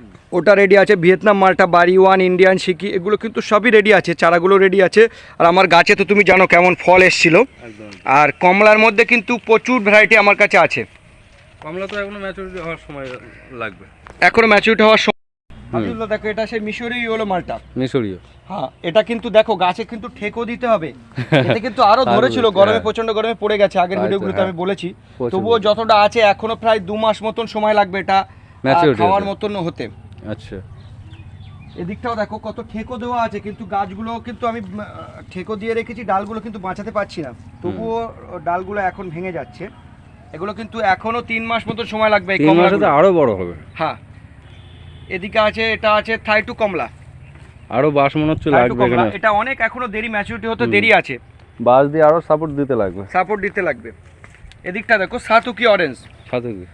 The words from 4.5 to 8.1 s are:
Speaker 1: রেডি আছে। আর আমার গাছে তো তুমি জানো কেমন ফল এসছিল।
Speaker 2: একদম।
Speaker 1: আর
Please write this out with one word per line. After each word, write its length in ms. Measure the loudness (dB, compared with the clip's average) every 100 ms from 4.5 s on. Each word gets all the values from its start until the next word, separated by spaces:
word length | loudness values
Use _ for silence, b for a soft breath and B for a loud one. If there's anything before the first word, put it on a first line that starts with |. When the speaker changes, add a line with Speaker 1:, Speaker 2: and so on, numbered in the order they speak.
| 4
Speaker 1:
রেডি 240 | 4 4
আছে। 260 | 4 4 2 B B B
আর 80 | 2
আমার 200 | 4 4
গাছে 280 | 4 4
তো 100 | 2
তুমি 200 | 2 2
জানো 220 | 4 4 6
কেমন 280 | 6 4
ফল 280 | 2 4 6
এসছিল। 340 | 6 4 4 4
Speaker 2:
একদম। 540 | 2 -4 -20 -20 -20 -8
Speaker 1:
আর 240 | 0